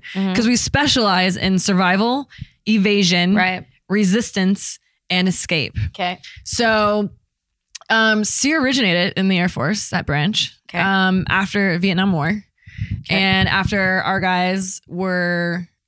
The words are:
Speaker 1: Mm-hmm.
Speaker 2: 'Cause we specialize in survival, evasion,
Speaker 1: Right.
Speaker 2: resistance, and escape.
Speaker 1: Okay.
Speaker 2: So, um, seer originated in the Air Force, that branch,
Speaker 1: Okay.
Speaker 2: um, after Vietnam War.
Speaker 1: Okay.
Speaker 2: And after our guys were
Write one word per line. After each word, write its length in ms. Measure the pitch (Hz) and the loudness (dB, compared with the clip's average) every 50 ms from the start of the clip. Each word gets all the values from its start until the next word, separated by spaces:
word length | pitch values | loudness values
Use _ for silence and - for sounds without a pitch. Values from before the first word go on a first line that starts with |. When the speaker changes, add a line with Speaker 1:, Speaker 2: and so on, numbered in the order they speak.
| - - - | -10 -8 -4
Speaker 1:
Mm-hmm. 200 | 190 196 190 180 | -4 -2 0 0
Speaker 2:
'Cause 140 | 220 220 | 0 2
we 80 | 240 247 | 2 2
specialize 800 | - - - - 277 294 262 - 262 226 - 185 185 185 190 180 | 2 0 0 0 0 2 2 2 2 2 2 2 2 2 0 0
in 220 | - - 190 190 180 | 0 0 0 2 2
survival, 680 | - 208 190 180 190 180 185 196 220 240 254 285 269 - - - - - _ _ _ | 2 2 2 2 2 2 2 2 2 0 0 -2 -4 -8 -14 -18 -18 -18 _ _ _
evasion, 680 | 208 220 208 185 208 208 202 190 170 185 175 180 185 202 | 0 2 2 4 4 2 2 2 2 2 2 2 2 2
Speaker 1:
Right. 300 | 202 185 185 185 180 - - _ _ _ - | 2 2 0 -2 -6 -10 -16 _ _ _ -2
Speaker 2:
resistance, 880 | 190 214 208 180 190 240 220 - - 202 185 190 196 - - - - - _ _ _ _ _ - | 0 2 2 2 2 2 0 -2 -2 0 0 0 0 0 -2 -6 -8 -10 _ _ _ _ _ -2
and 180 | 180 180 185 | -2 0 0
escape. 480 | 190 175 - - - 175 156 110 - - - - - | 0 0 -2 -2 -2 -2 -2 -2 -4 -4 -6 -6 -4
Speaker 1:
Okay. 300 | - - 180 180 - - - - - - - | -4 -6 -6 -6 -6 -8 -14 -20 -20 -16 -10
Speaker 2:
So, 680 | - - - 233 220 220 214 208 208 208 208 208 - - - _ _ _ _ _ _ _ _ _ _ - - - - | -6 -2 0 2 2 2 2 2 2 2 0 -2 -4 -8 -14 _ _ _ _ _ _ _ _ _ _ -20 -12 -4 0
um, 340 | 220 220 220 220 214 214 214 | 2 4 4 4 2 2 0
seer 380 | - - - - 285 320 320 | 0 0 0 0 0 2 2
originated 520 | 254 262 254 269 226 185 170 175 - - - | 2 2 2 2 2 2 2 2 0 0 -2
in 120 | 180 190 196 | 0 0 2
the 80 | 190 175 | 2 2
Air 80 | 180 175 | 0 0
Force, 400 | - - 123 170 214 208 - - | -2 -2 -2 -2 -2 -4 -4 -4
that 140 | 190 170 - | -4 -4 -2
branch, 480 | - 143 147 147 196 214 - - - - _ _ - | -2 -2 0 0 0 0 -2 -4 -4 -8 _ _ -8
Speaker 1:
Okay. 100 | - 175 | -4 -2
Speaker 2:
um, 440 | 180 196 196 190 185 185 185 185 151 - | 0 0 2 2 2 2 2 0 0 0
after 480 | - 190 196 - - 202 196 190 165 170 | 0 0 0 -2 -2 0 0 0 0 0
Vietnam 320 | 185 202 170 180 190 202 | 0 0 0 0 0 0
War. 320 | 175 151 143 170 208 208 - _ _ _ _ - - - - - - - | 0 0 -2 -2 -4 -4 -8 _ _ _ _ -18 -12 -10 -8 -6 -8 -8
Speaker 1:
Okay. 140 | - - 190 | -4 -2 0
Speaker 2:
And 320 | 190 190 190 190 190 190 | 0 2 2 2 2 2
after 320 | - - 190 185 - 214 196 190 185 185 185 | 0 0 0 -2 -2 0 0 0 0 0 0
our 180 | - 175 196 190 | -2 -2 -2 0
guys 640 | 190 185 185 180 180 185 190 190 190 185 - - - | 0 0 0 0 0 0 -2 -2 -4 -4 -6 -8 -10
were 800 | - 170 180 190 185 180 180 175 175 175 175 175 170 170 180 175 - _ _ _ | -10 -8 -6 -4 -2 -2 -2 0 0 -2 -2 -2 -2 -4 -4 -6 -10 _ _ _